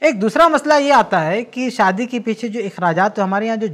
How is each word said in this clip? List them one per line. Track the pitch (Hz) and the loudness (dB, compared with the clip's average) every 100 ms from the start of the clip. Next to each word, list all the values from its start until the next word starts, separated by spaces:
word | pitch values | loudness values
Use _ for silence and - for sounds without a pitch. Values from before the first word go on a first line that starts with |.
एक | 302 226 | -2 0
दूसरा | 214 294 339 | 0 2 4
मसला | 311 302 302 | 2 2 2
ये | 285 | 4
आता | 269 208 185 | 2 2 0
है | 160 202 | 0 -2
कि | 233 247 254 | -4 -6 -4
शादी | 240 196 190 247 | 0 0 0 -4
के | 247 | -6
पीछे | 226 220 240 | -4 -6 -6
जो | 220 | -8
अखराजात, | 202 - 180 165 202 214 | -8 -4 -2 0 0 0
तो | |
हमारे | 190 196 220 | -2 -2 -4
यहाँ | 220 | -4
जो | 214 | -6